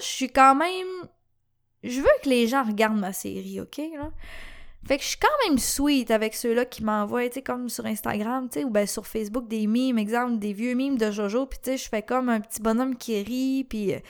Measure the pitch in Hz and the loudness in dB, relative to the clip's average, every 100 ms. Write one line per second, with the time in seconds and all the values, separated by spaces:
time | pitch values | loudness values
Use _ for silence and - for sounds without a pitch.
0 | - - 254 - 269 269 339 370 370 370 | -4 -4 0 8 8 8 4 -2 -6 -8
1 | 339 _ _ _ _ _ _ _ 220 247 | -12 _ _ _ _ _ _ _ -6 2
2 | 339 571 285 247 233 269 226 208 220 214 | 4 4 4 4 4 2 0 2 2 2
3 | 190 190 202 196 190 190 190 - 311 311 | -2 -6 -8 -8 -8 -10 -10 -8 -8 -8
4 | 302 - - - - - - - - 269 | -8 -10 -12 -12 -14 -14 -16 -10 -2 -2
5 | - - 466 587 466 269 - - 285 285 | -2 2 4 4 4 4 2 0 4 4
6 | 233 220 220 220 240 233 247 - 220 214 | 4 2 2 -2 0 2 0 -2 -2 0
7 | 208 240 247 262 262 247 247 - 220 220 | 0 0 -2 -4 -6 -6 -4 -6 -4 -4
8 | 233 214 214 262 254 294 285 208 202 - | -2 -2 -2 -4 -4 -4 0 0 0 -2
9 | 202 220 208 233 233 220 214 226 262 233 | -6 -6 -4 -4 -4 -2 0 2 2 2
10 | 208 233 247 233 208 196 240 247 277 262 | 0 0 0 -2 -2 -4 -2 0 0 2
11 | 220 208 208 226 269 - - 262 - 214 | 0 0 0 0 -2 -6 -4 -4 -2 -4
12 | 208 254 254 226 208 - 220 220 262 247 | -2 0 2 0 -2 -4 0 2 0 -2
13 | - 214 202 247 262 269 262 220 196 127 | -4 -4 -2 -2 0 0 -2 -4 -2 -2